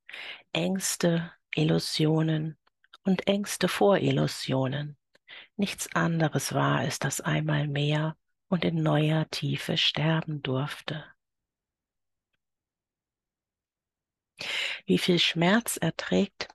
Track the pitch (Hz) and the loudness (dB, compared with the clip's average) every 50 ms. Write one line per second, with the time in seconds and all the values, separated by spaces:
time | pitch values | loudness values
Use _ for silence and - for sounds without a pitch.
0 | _ - - - - - - - - _ - 160 170 185 190 190 - - - - | _ -20 -18 -16 -14 -14 -14 -16 -12 _ -2 -2 0 0 -2 -2 -2 -4 -2 2
1 | - 170 165 165 170 170 - _ _ - - - 151 160 165 165 - - - - | 2 2 2 2 -2 -4 -12 _ _ -6 -2 0 2 2 2 2 0 -2 0 2
2 | 156 151 160 160 160 160 160 156 156 160 156 _ _ _ _ _ _ _ - - | 2 2 4 2 2 0 0 -2 -2 -6 -8 _ _ _ _ _ _ _ -14 -4
3 | - 190 185 - - - 196 208 208 - - - 185 175 - - 208 202 190 - | 0 0 0 2 2 0 0 0 0 -4 -4 -2 0 0 2 4 4 6 6 6
4 | 135 139 131 147 151 143 - - - 139 135 131 131 127 135 143 147 147 147 _ | 4 2 2 2 2 0 -2 -4 -4 -2 0 0 0 0 -2 -4 -6 -8 -10 _
5 | _ _ _ _ _ - - - - _ _ - 202 - - - - - - 165 | _ _ _ _ _ -20 -20 -20 -20 _ _ -4 -4 -4 -4 -8 -8 -4 -2 0
6 | 165 165 165 160 160 147 - 139 - - 139 139 139 139 143 143 127 151 - - | 0 2 2 2 2 2 0 0 -2 -2 0 0 2 2 2 0 0 -2 -2 -2
7 | - 139 - - - 156 151 151 156 156 151 147 147 151 139 143 147 147 151 151 | -4 -4 -4 -2 -2 -2 0 0 0 0 0 0 0 0 -2 0 0 0 0 0
8 | 156 160 - _ _ _ _ _ _ - 190 165 - 175 165 160 156 156 151 151 | 0 -2 -4 _ _ _ _ _ _ -2 -2 0 0 0 0 2 2 2 4 4
9 | 156 151 160 156 156 - - - 151 139 143 - - - 165 - - - - 147 | 2 2 2 2 0 -2 -4 -4 -2 -2 -2 -2 -2 -2 0 0 0 0 0 0
10 | 151 160 160 160 - 160 151 143 - 131 131 131 143 143 - - - - - 151 | 2 2 2 0 0 -4 -6 -6 -2 -2 -2 -2 -2 -4 -6 -10 -8 -8 -8 -8
11 | - - - _ _ _ _ _ _ _ _ _ _ _ _ _ _ _ _ _ | -10 -16 -20 _ _ _ _ _ _ _ _ _ _ _ _ _ _ _ _ _
12 | _ _ _ _ _ _ _ _ _ _ _ _ _ _ _ _ _ _ _ _ | _ _ _ _ _ _ _ _ _ _ _ _ _ _ _ _ _ _ _ _
13 | _ _ _ _ _ _ _ _ _ _ _ _ _ _ _ _ _ _ _ _ | _ _ _ _ _ _ _ _ _ _ _ _ _ _ _ _ _ _ _ _
14 | _ _ _ _ _ _ _ - - - - - - - - - - - 180 175 | _ _ _ _ _ _ _ -12 -8 -6 -4 -4 -4 -4 -6 -6 -2 0 0 2
15 | - - 175 170 - - - 165 170 180 208 233 - - - - 170 165 - - | 2 2 2 2 2 0 2 2 2 4 4 2 0 -2 -4 -2 -4 -4 -4 -4
16 | - - 185 185 202 - _ - - - | -4 0 0 0 0 0 _ -10 -10 -10